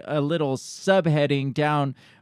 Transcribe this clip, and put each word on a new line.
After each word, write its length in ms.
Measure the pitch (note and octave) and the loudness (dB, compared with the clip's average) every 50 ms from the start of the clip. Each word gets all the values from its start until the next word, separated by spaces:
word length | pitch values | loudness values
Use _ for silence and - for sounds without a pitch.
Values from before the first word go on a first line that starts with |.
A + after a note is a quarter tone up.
| - | -6
a 160 | - D3 D3+ | -4 -2 -2
little 340 | C#3+ D3 E3+ E3 D3 C#3 C3 | 0 0 0 0 0 -2 -2
subheading 1000 | - - - - - - F#3+ F#3+ F#3+ D#3 E3 D3 D3+ D3 C#3 C#3+ C#3 C3+ C3+ A#2+ | -4 -6 -10 -16 -4 0 2 2 4 4 4 2 2 2 2 2 0 -2 -2 -2
down, 400 | D3 D3 D3+ D3+ D3 C#3 C#3 C3 - - - - _ | 0 0 2 2 0 0 -2 -4 -10 -16 -20 -20 _